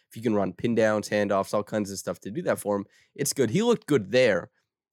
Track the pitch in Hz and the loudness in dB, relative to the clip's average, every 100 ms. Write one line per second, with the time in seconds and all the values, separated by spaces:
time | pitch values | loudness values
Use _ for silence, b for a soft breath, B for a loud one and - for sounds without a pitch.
0 | b 117 117 104 98 - 120 113 110 107 | b -6 -2 0 -2 -2 -2 2 2 2
1 | - 107 101 98 98 107 101 110 101 95 | 0 0 2 0 0 -4 -2 -4 -4 -6
2 | - 90 95 127 180 107 101 101 98 b | -8 -8 -8 -6 -4 -2 -2 -4 -4 b
3 | b - - - 117 139 233 233 - 139 | b -6 -4 0 0 2 2 0 2 0
4 | 95 123 123 90 - _ _ _ _ | 2 2 4 2 -4 _ _ _ _